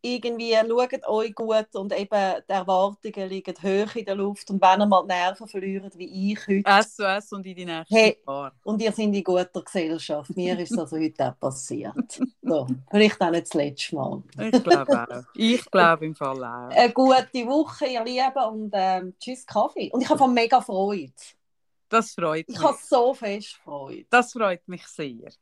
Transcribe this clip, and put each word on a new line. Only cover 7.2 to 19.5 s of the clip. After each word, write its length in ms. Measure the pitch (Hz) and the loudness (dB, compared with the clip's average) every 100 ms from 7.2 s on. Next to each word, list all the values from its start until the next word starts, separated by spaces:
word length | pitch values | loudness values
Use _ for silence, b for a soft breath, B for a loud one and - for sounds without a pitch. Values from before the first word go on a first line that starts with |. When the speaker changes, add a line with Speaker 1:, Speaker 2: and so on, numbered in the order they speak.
| 208 | -4
Speaker 2:
und 140 | 202 185 | -14 -14
in 80 | |
die 120 | 180 180 | -12 -10
nächste 280 | 165 165 | -10 2
Speaker 1:
Hey, 260 | 220 220 - | 6 6 2
Speaker 2:
Bar. 280 | - 139 139 _ | -8 -10 -10 _
Speaker 1:
und 160 | 196 214 | -6 -2
ihr 80 | 220 | -2
seid 140 | 214 214 | 0 0
in 80 | 202 | 0
guter 400 | 180 180 180 185 | 0 0 -2 -8
Gesellschaft. 720 | - 196 160 160 - 147 143 185 | -6 -4 -2 -4 -4 -8 -6 -6
Mir 220 | 180 175 | -4 -4
ist 180 | 175 - | -4 -6
das 140 | 151 | -6
heute 380 | 160 156 - 131 | -4 -4 -2 -4
auch 100 | - | -2
passiert. 800 | 135 135 - - 107 269 247 - 254 _ | -8 -8 -10 -10 -8 -8 -8 -6 -6 _
So, 240 | - 156 127 131 - | -2 -2 -2 -8 -2
vielleicht 300 | 202 214 - | 4 4 2
auch 100 | 175 | 0
nicht 140 | 170 165 | 0 -2
das 80 | |
letzte 400 | 160 143 139 - | -4 -4 -6 -8
Mal. 280 | 156 131 110 - - | -6 -6 -6 -12 -10
Speaker 2:
Ich 220 | 220 254 | 2 2
glaube 420 | - - - 262 233 | 4 2 4 0 -2
auch. 160 | 123 123 | -12 -14
Ich 360 | - 226 240 - | -2 0 0 2
glaube 360 | 185 170 160 160 | 4 4 4 -2
im 80 | 156 | -6
Fall 260 | 139 135 | -6 -6
auch. 280 | 120 123 123 | -8 -10 0
Speaker 1:
Eine 180 | - 240 | 4 4
gute 540 | - 262 262 254 254 233 | 4 6 6 2 -6 0
Woche, 400 | 285 294 - 285 | 0 0 -4 -4
ihr 160 | 247 | -4
Lieben, 400 | 226 247 262 269 220 | -4 -2 -2 0 -4
und, 200 | 220 214 | -4 -4
ähm, 420 | 202 190 185 185 - | 0 0 0 -4 -12
tschüss, 260 | - 254 | -12 -12
Kaffee. 440 | - | -4